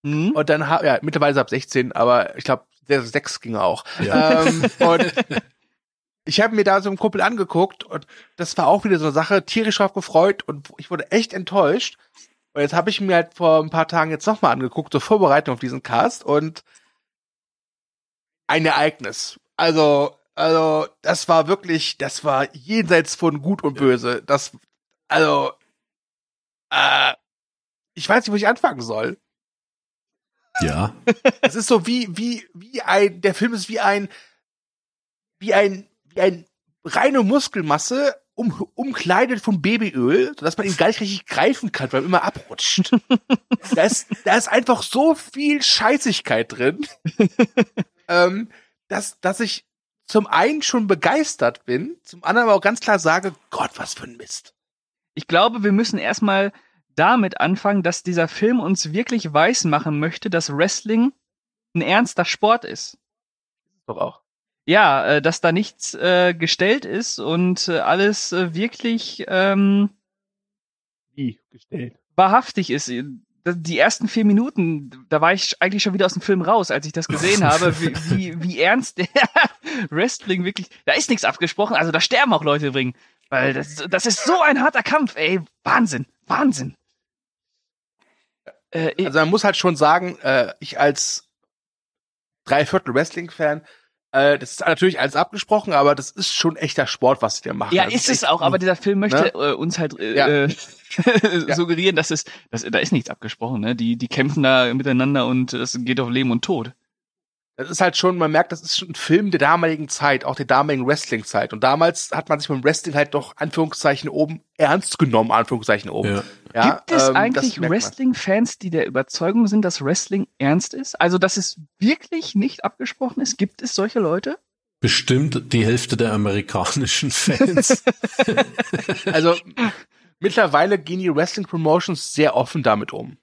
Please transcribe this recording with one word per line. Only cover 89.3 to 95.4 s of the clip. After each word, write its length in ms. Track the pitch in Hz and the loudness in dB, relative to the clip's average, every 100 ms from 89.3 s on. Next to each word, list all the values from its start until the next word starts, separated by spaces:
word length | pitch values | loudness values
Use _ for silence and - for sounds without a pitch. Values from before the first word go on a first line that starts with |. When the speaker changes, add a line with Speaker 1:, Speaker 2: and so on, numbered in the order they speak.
Speaker 2:
muss 140 | 190 | 2
halt 120 | 208 - | 2 2
schon 200 | 180 151 | 0 2
sagen, 420 | 147 175 180 170 | 4 4 0 -4
äh, 300 | 139 131 104 - | 0 2 0 -6
ich 220 | - - | -12 0
als 480 | 143 139 - - _ _ _ _ _ _ _ _ _ _ _ _ - | 0 2 -6 -6 _ _ _ _ _ _ _ _ _ _ _ _ -2
Dreiviertel 480 | 139 151 190 - | 0 2 -2 0
Wrestling-Fan, 680 | 127 160 175 170 - 156 151 _ _ _ _ _ | -2 -2 -6 -14 -2 -2 -2 _ _ _ _ _
äh, 260 | 135 143 143 | 2 4 2
das 140 | 131 | -2
ist 80 | - | -4
natürlich 380 | - 160 185 151 | -2 2 2 2
alles 140 | 139 - | -2 0
abgesprochen, 560 | 269 208 | -2 -4